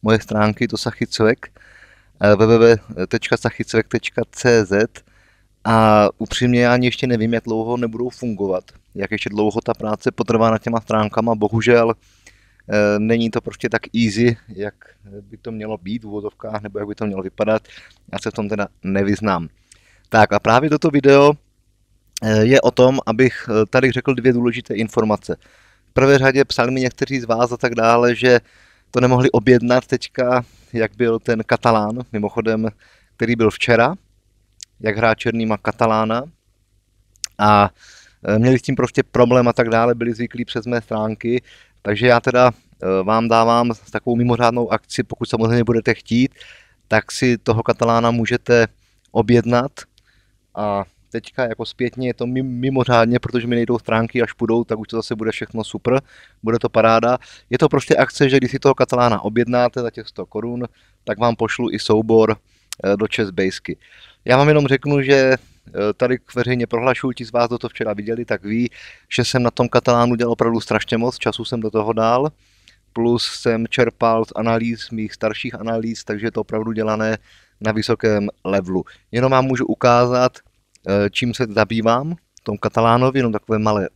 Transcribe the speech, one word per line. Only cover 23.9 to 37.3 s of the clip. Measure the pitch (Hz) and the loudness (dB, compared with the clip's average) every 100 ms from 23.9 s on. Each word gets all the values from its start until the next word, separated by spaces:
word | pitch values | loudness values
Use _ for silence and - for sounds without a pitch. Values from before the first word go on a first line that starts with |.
řekl | 127 135 | -2 -4
dvě | 127 123 | 0 2
důležité | 120 120 117 - | 2 0 -4 -8
informace. | 107 110 - 110 104 - 85 _ _ _ _ _ | -6 -4 -2 0 -2 -4 -12 _ _ _ _ _
V | |
prvé | - 135 139 | 2 4 6
řadě | 135 131 135 | 4 2 0
psali | - 120 | 0 -2
mi | 131 | 0
někteří | 127 - 135 135 | -4 -4 -6 -6
z | 117 | -2
vás | 113 123 | 0 0
a | 120 | 0
tak | 127 117 | -4 0
dále, | 113 117 120 117 | 4 4 4 2
že | 127 123 _ _ _ _ _ | 4 2 _ _ _ _ _
to | 123 | 0
nemohli | 123 123 127 | 2 4 2
objednat | 120 107 123 120 123 - | 2 4 4 4 0 0
teďka, | 127 - - 123 127 120 _ _ | -6 -6 -4 0 0 -2 _ _
jak | 117 110 - | -4 -4 -2
byl | 120 113 | -2 -2
ten | - 110 | -2 -4
Katalán, | 110 120 123 113 104 117 123 | 0 0 2 2 0 -8 -10
mimochodem, | 110 104 - 110 110 110 - _ _ _ _ | -6 -4 -4 -4 -2 -4 -8 _ _ _ _
který | 117 117 | -2 2
byl | 110 | 2
včera, | - - 117 120 185 _ _ _ _ _ _ - _ | 2 2 4 4 0 _ _ _ _ _ _ -20 _
jak | 110 104 | -6 0
hrát | 113 110 | 0 0
černýma | 120 113 110 104 | -2 -4 -4 -4
Katalána. | - - 113 110 110 117 147 _ _ _ _ _ _ _ _ _ - | -6 -2 0 0 -2 -4 -8 _ _ _ _ _ _ _ _ _ -18